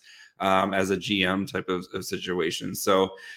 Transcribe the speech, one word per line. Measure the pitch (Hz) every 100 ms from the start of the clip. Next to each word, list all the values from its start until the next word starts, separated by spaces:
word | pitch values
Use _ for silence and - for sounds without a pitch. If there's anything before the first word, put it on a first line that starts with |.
| - - - _
um, | 95 95 98
as | 95 95
a | 98
G | 85 101
M | 92 95 92
type | 90 -
of, | 92 90
of | 98
situation. | 90 90 92 90 80 - 104
So, | 92 - 95 95 - -